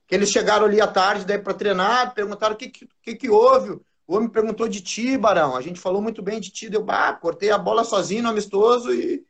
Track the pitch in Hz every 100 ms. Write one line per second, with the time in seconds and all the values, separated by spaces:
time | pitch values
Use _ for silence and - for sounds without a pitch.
0 | _ 185 202 247 196 208 214 208 202 202
1 | 185 208 190 202 202 185 175 185 196 240
2 | 247 - 202 208 214 214 254 - 247 _
3 | - 220 247 214 247 262 202 175 - _
4 | - 190 226 220 220 214 226 196 - -
5 | 247 262 208 180 147 127 139 180 190 190
6 | 220 226 190 220 190 - 226 202 190 -
7 | - - 165 - 202 202 185 220 226 208
8 | 160 208 233 214 202 196 220 247 240 120
9 | - - -